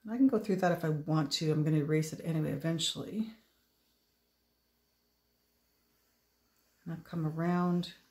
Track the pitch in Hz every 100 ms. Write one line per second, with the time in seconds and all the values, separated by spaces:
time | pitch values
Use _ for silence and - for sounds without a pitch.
0 | 220 240 269 214 208 185 180 170 160 151
1 | 151 156 143 - 156 156 151 156 147 156
2 | 156 - 165 156 151 143 165 165 - -
3 | - 214 220 - _ _ _ _ _ _
4 | _ _ _ _ _ _ _ _ _ _
5 | _ _ _ _ _ _ _ _ _ _
6 | _ _ _ _ _ _ _ _ 170 165
7 | - 170 156 160 170 180 175 175 175 -
8 | _